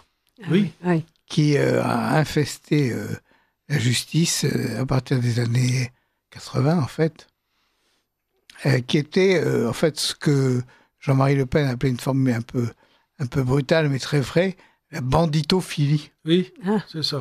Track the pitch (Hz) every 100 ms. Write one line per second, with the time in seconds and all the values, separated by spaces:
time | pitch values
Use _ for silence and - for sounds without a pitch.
0 | _ _ _ _ 185 175 208 - 175 165
1 | 156 _ - - 147 143 131 123 123 120
2 | - 147 143 156 139 - - 151 131 107
3 | 107 107 - _ _ _ - 143 117 117
4 | - 151 170 - 147 123 110 110 131 131
5 | - 131 120 117 117 120 127 127 123 -
6 | _ _ _ - - 127 135 175 120 -
7 | 160 - - _ _ _ _ _ _ _
8 | _ _ _ _ - - 143 131 123 160
9 | 147 190 190 180 135 127 117 110 165 -
10 | - - - 143 135 123 123 _ _ _
11 | - 135 135 139 127 160 139 123 135 120
12 | - 135 131 117 113 131 117 - _ _
13 | _ - 127 139 127 139 139 160 151 131
14 | - 147 120 165 190 - _ _ _ 131
15 | 127 151 170 156 147 185 - - 143 151
16 | - _ 160 175 180 - 185 214 - 160
17 | 143 139